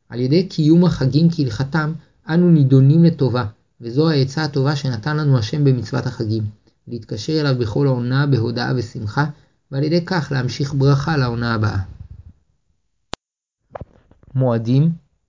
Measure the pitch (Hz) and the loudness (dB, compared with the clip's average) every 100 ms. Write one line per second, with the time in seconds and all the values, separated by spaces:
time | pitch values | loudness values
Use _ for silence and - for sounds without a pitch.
0 | _ 120 127 160 185 - 151 170 180 - | _ -6 0 2 0 0 4 6 4 2
1 | 135 143 170 170 135 104 135 170 151 160 | 0 4 2 2 -4 -2 -4 -2 -4 -6
2 | - _ - 165 180 160 135 135 135 165 | -14 _ -2 2 4 4 6 6 6 6
3 | 170 165 131 123 107 - _ _ 117 123 | 4 4 -2 -2 -4 -10 _ _ -6 0
4 | 160 147 135 160 156 143 135 147 135 113 | 2 2 0 -2 -4 -2 -2 -2 -4 -4
5 | 127 151 147 131 104 151 143 123 107 127 | -4 -2 2 2 0 0 2 0 -2 -6
6 | 127 - 110 110 107 - _ _ - 120 | -6 -6 -4 -4 -4 -10 _ _ -14 -14
7 | - 110 - 156 143 127 110 143 143 123 | -10 -10 -4 -2 0 0 -2 0 0 0
8 | 120 131 143 127 117 117 123 127 110 127 | 0 0 0 0 0 -2 -2 -4 -4 -8
9 | 107 139 147 - _ _ - 135 151 170 | -8 -4 -4 -6 _ _ -10 -4 -2 -2
10 | 170 185 139 135 127 - 139 139 135 139 | -2 -4 -2 -4 -4 -4 -4 0 2 2
11 | 165 151 127 117 120 113 107 95 92 - | 0 -2 -2 -2 -2 -2 -2 -2 -6 -12
12 | - - - - _ _ _ _ _ _ | -20 -20 -20 -20 _ _ _ _ _ _
13 | - - _ _ _ _ _ - - _ | -16 -16 _ _ _ _ _ -18 -18 _
14 | _ _ _ 131 131 117 113 131 160 165 | _ _ _ -2 0 0 0 2 2 0
15 | _ _ | _ _